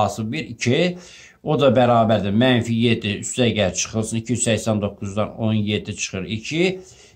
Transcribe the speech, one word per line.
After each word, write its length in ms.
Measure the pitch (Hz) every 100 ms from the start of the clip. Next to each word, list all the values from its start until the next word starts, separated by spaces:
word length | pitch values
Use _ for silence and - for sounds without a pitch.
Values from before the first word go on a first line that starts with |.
A-sı 240 | 101 - 110
bir, 200 | 151 -
iki, 460 | - 117 147 180 175 - - - _ -
o 80 | 139
da 160 | 139
bərabərdir. 640 | 117 120 117 110 107 98 104
Mənfi 400 | 127 120 117 113
yeddi, 460 | 120 113 104 101
üstə 300 | - - 117 101
gəl 160 | 92
çıxılsın, 480 | - - 110 110 113
iki 160 | 113 113
yüz 120 | 120
səksən 320 | 107 120 107
doqquzdan 540 | 101 - 104 104 101 -
on 160 | 110 107
yeddi 400 | 104 101 107 92
çıxır, 320 | - 95 90
iki. 360 | 113 - 156 185 185 - - -